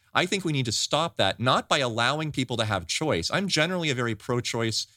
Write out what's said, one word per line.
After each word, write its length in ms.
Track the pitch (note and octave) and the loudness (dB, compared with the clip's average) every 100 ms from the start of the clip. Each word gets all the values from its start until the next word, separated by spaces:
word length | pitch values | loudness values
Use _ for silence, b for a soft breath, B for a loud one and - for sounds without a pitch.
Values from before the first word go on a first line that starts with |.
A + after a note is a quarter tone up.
| b | b
I 120 | - F3+ | 0 2
think 200 | G3+ F3 | 0 -2
we 80 | |
need 120 | C#3+ A#2 | -2 0
to 60 | |
stop 460 | - - D3 E3 - | -2 0 0 -2 0
that, 220 | G2 - | 0 2
not 280 | B2 B2+ - | 2 2 2
by 120 | D#3+ | 0
allowing 520 | B2+ A2+ A#2+ D3+ D#3 | 2 2 0 0 -2
people 240 | C#3 B2+ A#2 | -2 -4 0
to 80 | A2 | 0
have 220 | G2 E2 | 0 -2
choice. 440 | - D#3 F#2+ E2 | -4 0 0 0
I'm 160 | D#3+ G3 | -2 0
generally 420 | - E3 F#3 D#3+ | 0 0 0 0
a 60 | B2+ | 0
very 180 | A#2 G#2+ | 0 -4
pro-choice, 720 | - A#2+ - A#2 A2+ A2 - | -2 -2 0 -2 -2 -2 -8